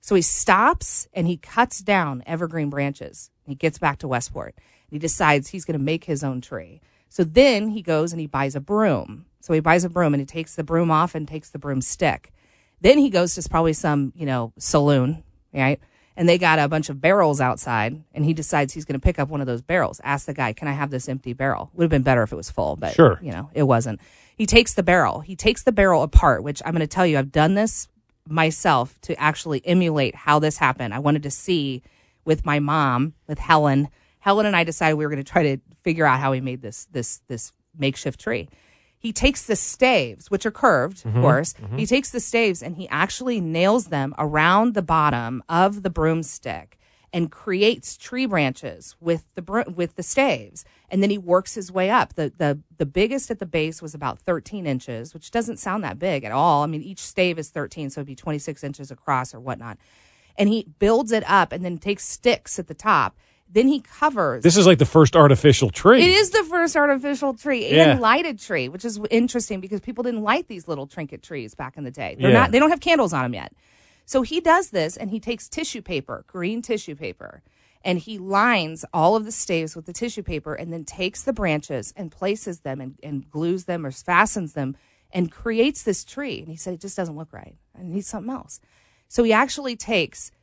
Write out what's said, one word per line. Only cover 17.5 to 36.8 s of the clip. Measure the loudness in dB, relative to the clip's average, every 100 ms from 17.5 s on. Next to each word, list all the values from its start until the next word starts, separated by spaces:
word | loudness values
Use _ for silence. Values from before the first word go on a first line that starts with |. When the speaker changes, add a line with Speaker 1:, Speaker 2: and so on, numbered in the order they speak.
| -2 -2 -2 -2 -6 -14
Speaker 1:
and | -4
he | -2
decides | -2 -2 -2 -2
he's | -6 -8
gonna | 0
pick | 0 0
up | -4
one | -4
of | -4
those | -6
barrels. | -2 0 0 -4
Ask | -6 -6
the | -6
guy, | -4 -4
"Can | -4 -6
I |
have | -4 -4
this | -6 -6
empty | -8 -8
barrel?" | -4 -2 -2 -6
Would | -2
have | 0
been | 2
better | 2 2
if | 0
it | -4
was | -10
full, | -6 -4 -4
but, | -4
Speaker 2:
Sure. | 8 8 8
Speaker 1:
you | -4
know, | -10 -8
it | -2
wasn't. | 2 2 0 -8 _ _ _
He | _ 4
takes | 4 4
the | -2
barrel. | 2 4 4 0
He | -10 -2
takes | -2 2
the | 0
barrel | 4 4 4
apart, | 4 4 4 2
which | -2 -8
I'm | -4
gonna | -4 -4
tell | 0 2
you, | 2
I've | 0
done | 2 2
this | 2 -2 -4 -12 _ _ _ -8
myself | -2 -2 0 2 2 0 _
to | -10 -2
actually | -2 -2 -6 -6 0
emulate | 2 2 0 -2
how | -2 2 2
this | 2 2
happened. | 0 0 -6
I | -2
wanted | 0 0
to | -2
see | -8 -2 -2 -2 -8 _ _ _ _
with | -2 -2
my | 0 -2
mom, | 0 0 2 0 -2 -6 -12
with | -10
Helen. | 2 2 4 2 0 _ _ _
Helen | 0 2 2
and |
I | 2
decided | 0 0 0
we | 0
were | -2
gonna | -6
try | -2 0
to | 0 -2 _ _
figure | -4 2 2
out | 2
how | 0
he | -2
made | -4 -10
this, | -12 -14